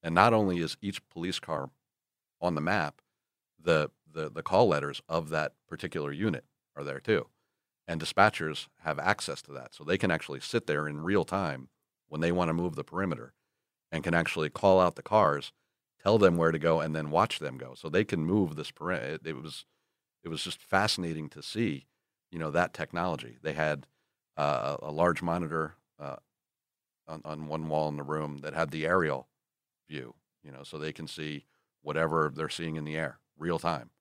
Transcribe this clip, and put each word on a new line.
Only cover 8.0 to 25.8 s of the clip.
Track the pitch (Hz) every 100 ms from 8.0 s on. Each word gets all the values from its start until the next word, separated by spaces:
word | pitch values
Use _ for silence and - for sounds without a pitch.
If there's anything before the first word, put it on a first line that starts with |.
dispatchers | 78 - 104 - 80 76 - _
have | 82 73
access | 80 107 - 69
to | -
that. | 69 64
So | -
they | 76 90
can | 98
actually | 80 - 69
sit | - 117 -
there | 73 76
in | 73
real | 80 98
time | 80 92 90 67 64 _ _ _ _
when | 76
they | 85
wanna | 90 85
move | 82 90 73
the |
perimeter | 71 85 95 69 60 _ _ _ _ _ _
and | 80
can | 76
actually | 85 82 - 76
call | - 101 92
out | 90 -
the |
cars, | - 107 92 73 - _ _ _ _ _
tell | 98 110
them | 98 85
where | 82
to | 80
go, | 80 80
and | 78
then | 78 76
watch | 78 107 -
them | 73 65
go. | 64
So | 65 80
they | 82
can | 104 92
move | 78 104 90
this | 76 76
peri-, | - 82 90 64
it, | 78
it | 80 71
was, | 78 - - _ _ _ _ _
it | 85
was | 80
just | 92 -
fascinating | - 95 104 - 87 78 76
to | 76
see, | - 104 113 71 - _ _ _ _
you | 87
know, | 80
that | 78 87
technology. | - 78 87 90 78 58 60
They | 78
had, | 76 78 73 67 _ _ _ _ -
uh, | 73 69 57 73
a | -
large | 76 87 82
monitor, | 87 85 82 80 78 -